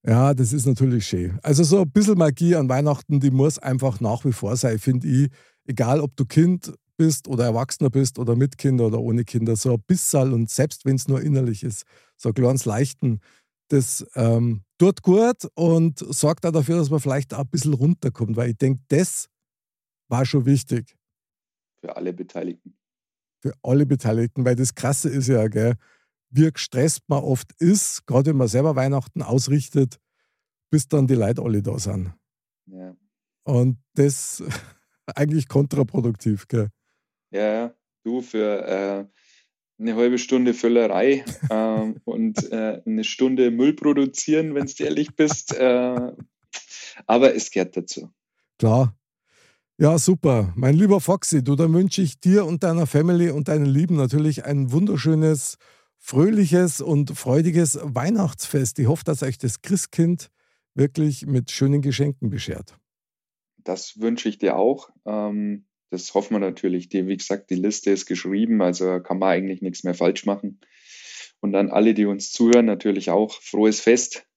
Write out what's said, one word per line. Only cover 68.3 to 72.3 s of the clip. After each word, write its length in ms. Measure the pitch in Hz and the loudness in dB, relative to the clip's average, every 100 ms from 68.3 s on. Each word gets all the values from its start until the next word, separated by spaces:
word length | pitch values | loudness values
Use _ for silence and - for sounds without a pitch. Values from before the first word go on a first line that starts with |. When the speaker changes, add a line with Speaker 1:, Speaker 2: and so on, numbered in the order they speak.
| 98 113 110 | -2 0 2
Speaker 2:
also 380 | 90 87 92 90 | 2 0 -2 -2
kann 160 | 90 92 | -4 -2
man 100 | 95 | 0
eigentlich 320 | 90 95 92 | 0 -2 -6
nichts 220 | 95 87 | -8 -8
mehr 120 | 90 87 | -8 0
falsch 300 | 85 98 107 | 0 0 -4
machen. 340 | 101 101 - _ _ _ - - - - _ | -4 -8 -12 _ _ _ -20 -20 -20 -20 _
Und 140 | 104 98 | -2 0
an 160 | 101 | 2
alle, 220 | - 110 107 | 4 4 4
die 100 | 104 | 0
uns 260 | 98 - | -2 -8